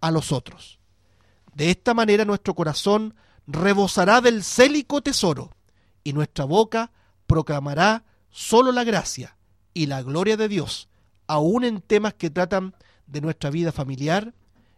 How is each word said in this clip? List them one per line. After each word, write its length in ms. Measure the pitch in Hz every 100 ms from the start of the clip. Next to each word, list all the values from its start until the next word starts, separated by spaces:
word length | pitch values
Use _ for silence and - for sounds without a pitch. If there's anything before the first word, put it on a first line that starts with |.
a 100 | 165
los 220 | 160 -
otros. 460 | 135 - - - - _ _ _ _ _ _ _
De 180 | 143 156
esta 220 | 180 -
manera 320 | 233 220 208
nuestro 300 | 208 202 -
corazón 600 | 175 156 147 202 214 220 - _ _ -
rebosará 760 | 147 190 202 196 - 180 240
del 200 | 247 226
célico 600 | 180 - 269 294 - 285
tesoro 520 | 277 - 185 135 - - _ _ _ _
y 100 | 147
nuestra 320 | 143 151 - 139
boca 440 | 190 220 226 226 _ _ _ -
proclamará 800 | 160 156 147 143 143 196 220 _ _ _
solo 420 | - - 226 262
la 120 | 247
gracia 520 | 233 208 - - 120 _ _ _ _
y 120 | 170 147
la 160 | 135
gloria 360 | 127 151 196 214
de 100 | 214
Dios, 400 | 202 123 - - _ _ _ -
aun 380 | 151 160 233
en 180 | 247 208
temas 320 | - 208 208
que 160 | - 170
tratan 440 | 156 180 196 190 - _ _ -
de 140 | 147
nuestra 300 | 151 151 147
vida 220 | 156 170
familiar 600 | 151 135 131 147 185 220 - _ _ _